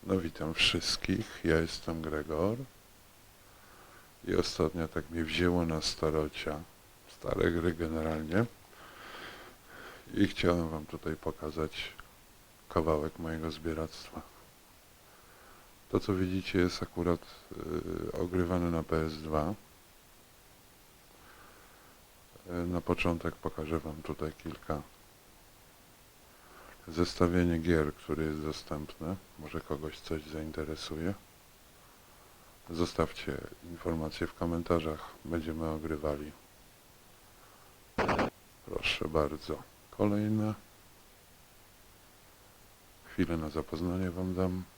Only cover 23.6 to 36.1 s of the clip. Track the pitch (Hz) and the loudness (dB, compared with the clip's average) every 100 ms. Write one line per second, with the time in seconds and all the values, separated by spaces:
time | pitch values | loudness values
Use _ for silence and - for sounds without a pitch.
23.6 | 78 82 78 76 78 73 78 - 80 - | -2 -2 -2 -8 -8 -4 -4 -6 -10 -10
24.6 | - 76 - - - - - - - - | -4 -4 -4 -18 -20 -20 -20 -20 -20 -20
25.6 | - - - - - - - - - - | -20 -20 -20 -20 -20 -20 -20 -20 -20 -20
26.6 | - - - 80 87 - 87 90 87 82 | -20 -16 -6 2 2 6 6 6 6 4
27.6 | 82 82 73 - - 76 78 76 76 76 | 6 4 4 -2 -4 0 0 -2 -4 -6
28.6 | - 76 73 - 78 95 - - 76 80 | -6 -8 -8 -8 -6 -6 -8 -14 -8 -8
29.6 | - 71 76 - - 80 76 78 78 78 | -4 -4 -4 -8 -6 -6 -4 -6 -6 -6
30.6 | 76 78 - 78 85 101 - - - - | -6 -6 -6 -2 -2 -4 -10 -20 -20 -20
31.6 | - - - - - - - - - - | -20 -20 -20 -20 -20 -20 -20 -20 -20 -20
32.6 | - 85 85 - 82 - - 69 - - | -8 0 0 2 0 0 -6 -6 -6 -14
33.6 | 85 82 85 80 78 - 85 - 85 85 | -14 -6 -2 0 -2 -4 -6 -2 -2 -2
34.6 | 85 85 80 78 - - 76 85 80 80 | 2 2 2 -4 -8 -14 -4 -2 -2 -2
35.6 | 80 78 78 76 76 | -2 -2 -2 -2 0